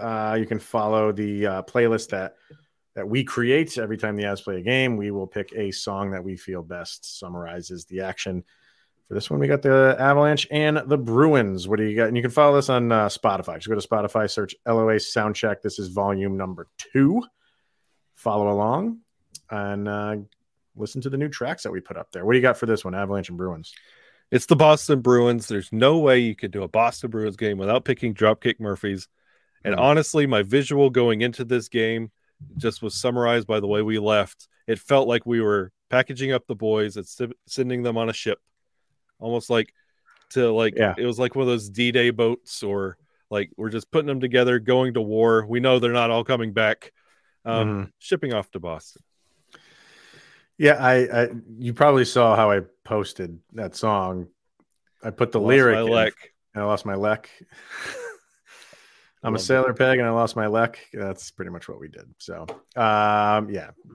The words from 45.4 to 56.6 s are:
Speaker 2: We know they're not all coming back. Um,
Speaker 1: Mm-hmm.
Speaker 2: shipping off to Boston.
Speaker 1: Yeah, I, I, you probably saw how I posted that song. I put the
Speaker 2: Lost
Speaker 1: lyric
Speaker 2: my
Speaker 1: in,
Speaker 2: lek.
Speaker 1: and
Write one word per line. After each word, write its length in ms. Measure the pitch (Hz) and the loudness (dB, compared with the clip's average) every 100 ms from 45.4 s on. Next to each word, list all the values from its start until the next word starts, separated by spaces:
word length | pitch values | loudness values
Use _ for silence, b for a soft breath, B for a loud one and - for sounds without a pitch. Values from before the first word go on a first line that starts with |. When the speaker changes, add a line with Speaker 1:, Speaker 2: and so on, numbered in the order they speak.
| 107 | 2
Speaker 2:
We 140 | 120 | 0
know 180 | 131 127 | 4 4
they're 140 | 120 | 4
not 180 | 120 117 | 2 2
all 140 | 113 | 0
coming 300 | 113 123 113 | 0 -2 -2
back. 380 | 104 110 110 - _ _ _ _ _ 117 | 0 0 0 -8 _ _ _ _ _ -4
Um, 220 | 113 107 | -2 -2
Speaker 1:
Mm-hmm. 220 | 101 98 _ | -4 -8 _
Speaker 2:
shipping 340 | - 180 143 | -6 -4 -2
off 160 | 110 - | -4 -6
to 80 | 92 | -12
Boston. 440 | 87 80 - _ _ _ _ _ _ b b b b b b b b b b - | -10 -12 -14 _ _ _ _ _ _ b b b b b b b b b b 4
Speaker 1:
Yeah, 160 | 147 131 | 4 6
I, 440 | 131 127 127 120 | 6 4 4 2
I, 40 | 120 120 113 113 | 0 -2 -16 -10
you 160 | 120 | -8
probably 320 | 117 147 135 117 | 4 4 6 4
saw 300 | 127 117 107 | 4 6 6
how 160 | 107 | 4
I 100 | 101 90 _ | 2 -2 _
posted 560 | - 107 98 - 87 85 _ | -6 -4 -4 -8 -12 -12 _
that 220 | - 95 - | -12 -12 -4
song. 520 | 110 101 92 92 87 _ _ _ _ _ _ _ | 0 0 -2 -6 -10 _ _ _ _ _ _ _
I 60 | 110 | -14
put 220 | - 120 | -4 -2
the 80 | 117 | 0
Speaker 2:
Lost 80 | 107 | 4
Speaker 1:
lyric 260 | 135 123 110 | 6 6 4
Speaker 2:
my 60 | |
Speaker 1:
in, 60 | 113 | 2
Speaker 2:
lek. 260 | 113 110 - - _ _ | 2 2 -4 -20 _ _
Speaker 1:
and 100 | 104 | -6